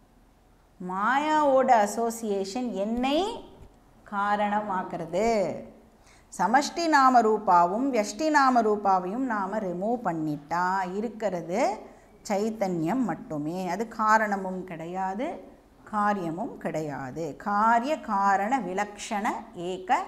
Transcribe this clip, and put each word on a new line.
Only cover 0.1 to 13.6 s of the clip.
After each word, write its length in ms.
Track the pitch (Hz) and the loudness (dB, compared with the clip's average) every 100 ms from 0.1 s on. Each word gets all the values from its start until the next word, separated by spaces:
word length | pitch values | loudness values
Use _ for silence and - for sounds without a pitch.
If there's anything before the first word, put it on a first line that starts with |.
| _ _ _ _ _ _ - 180 | _ _ _ _ _ _ -14 -8
மாயாவோட 840 | 190 220 269 302 302 285 262 247 233 208 | -2 2 2 2 4 4 6 6 6 4
association 840 | 226 233 226 214 196 190 254 247 | 0 -4 -2 -4 -2 -4 -6 -4
என்னை 460 | 190 208 240 262 302 415 480 - - - _ _ _ - | -4 -4 -2 0 0 -2 -6 -14 -20 -20 _ _ _ -8
காரணமாக்குறது. 1200 | 202 208 208 208 208 208 185 180 170 160 175 226 220 165 120 - - _ _ _ - _ - | -2 0 0 0 -2 -2 -4 -4 -8 -4 0 2 2 0 -4 -12 -20 _ _ _ -20 _ -2
சமஷ்டி 480 | 185 262 285 349 330 | 2 2 2 -2 2
நாம 320 | 285 262 247 | 6 6 6
ரூபாவும் 680 | 220 214 190 175 180 214 277 | 6 4 4 6 6 2 0
வியஷ்டி 360 | 208 208 - 311 | 0 -2 -2 2
நாம 320 | 302 262 247 | 4 6 4
ரூபாவையும் 640 | 220 208 202 190 180 233 262 | 4 2 2 2 0 -4 -4
நாம 240 | 214 190 214 | -2 -4 -4
remove 400 | 185 175 208 240 196 | -4 -4 -2 -2 -2
பண்ணிட்டா 840 | 165 156 151 - 170 180 190 180 196 | -2 -4 -6 -4 -2 0 -2 -2 -4
இருக்கிறது 640 | 226 - 202 175 165 202 339 427 - - - - - | -6 -4 -4 -4 -4 -2 -2 -2 -10 -20 -20 -14 -4
சைத்தன்யம் 760 | 190 220 220 190 175 160 262 202 | -2 -2 -2 -2 -2 -2 0 -2
மட்டுமே. 480 | 156 - 151 151 185 | -4 -8 -8 -6 -6